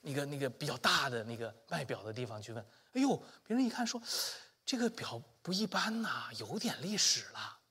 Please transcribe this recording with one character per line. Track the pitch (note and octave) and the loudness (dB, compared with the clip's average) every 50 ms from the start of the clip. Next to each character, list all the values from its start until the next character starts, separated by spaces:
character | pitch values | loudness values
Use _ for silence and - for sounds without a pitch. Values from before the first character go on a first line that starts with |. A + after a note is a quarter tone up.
那 | - D#3 C#3 | -6 -2 -2
个， | C#3 C#3+ | -2 -2
那 | C#3 D3 | -2 -2
个 | C#3 C#3 C3 | -2 -2 -2
比 | A#2 - D3+ | -2 -2 -4
较 | C#3+ B2 B2 | -2 -2 2
大 | - - - - - C3+ | 4 4 6 6 4 2
的 | B2 A#2 G#2+ | 0 0 -2
那 | A2+ A#2 | -2 -4
个 | A2 A#2 A2 G#2+ - - - | -4 -4 -6 -6 -10 -10 -6
卖 | - D#3+ C#3+ | -4 -4 -2
表 | - B2+ G2+ G2 | -2 -4 -4 -4
的 | G#2+ A2 | -6 -4
地 | A#2 A2 | -4 -4
方 | G2+ A2 G#2+ G#2 | -4 -6 -8 -8
去 | - A2+ | -8 -8
问。 | A2+ G#2+ - - - _ _ _ | -10 -10 -12 -18 -20 _ _ _
哎 | B3+ | 4
呦， | C4+ C#4 G#3 - - - - - _ | 4 4 4 2 0 -10 -20 -20 _
别 | - A3 | 0 2
人 | B3 C4 | 4 4
一 | A#3 | 4
看 | - - B3 | 2 0 -2
说 | A3+ - A#3+ A#3 - - - - - - - - - _ _ _ | 0 -2 -4 -4 -2 -2 0 0 -2 -4 -8 -12 -18 _ _ _
：“这 | - - | -2 0
个 | A#3+ A#3 A3+ | 2 2 2
表 | A3+ - B2+ - - A#2 - - _ _ _ | 0 0 -6 -6 -6 -6 -8 -10 _ _ _
不 | - F#3 | -2 0
一 | F#3+ A3 | 0 0
般 | - - - - A3 A3 A3+ A3+ | 2 2 2 2 2 2 0 0
呐， | G#3 - - - - - - | 0 0 -2 -4 -6 -6 -8
有 | - - - A3 | -8 -4 -4 -2
点 | - A#3 - - B2+ | 0 -2 -2 -2 -2
历 | F#3 G#3+ F#3+ | -2 2 4
史 | - - - - - | 6 6 6 4 0
了。 | - - - - - - - _ _ | -6 -8 -8 -8 -8 -10 -14 _ _